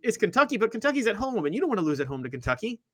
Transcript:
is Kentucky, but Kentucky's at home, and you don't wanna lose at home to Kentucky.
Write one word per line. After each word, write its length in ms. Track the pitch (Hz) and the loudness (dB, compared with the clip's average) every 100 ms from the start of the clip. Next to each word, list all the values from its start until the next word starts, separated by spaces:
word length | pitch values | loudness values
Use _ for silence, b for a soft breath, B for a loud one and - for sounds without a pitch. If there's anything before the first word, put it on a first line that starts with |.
is 140 | 247 - | -4 0
Kentucky, 400 | 196 247 277 247 | 2 4 2 2
but 140 | 220 | 0
Kentucky's 360 | 226 277 285 226 | 0 0 2 0
at 100 | 202 | 0
home, 300 | 262 240 147 | -2 0 0
and 80 | |
you 60 | 190 | 0
don't 100 | 349 | 0
wanna 120 | 220 | 2
lose 180 | 160 143 | 2 0
at 60 | 135 | -2
home 160 | 135 | -4
to 60 | 127 | -6
Kentucky. 500 | 131 127 123 226 233 _ | -4 -2 -2 -2 -8 _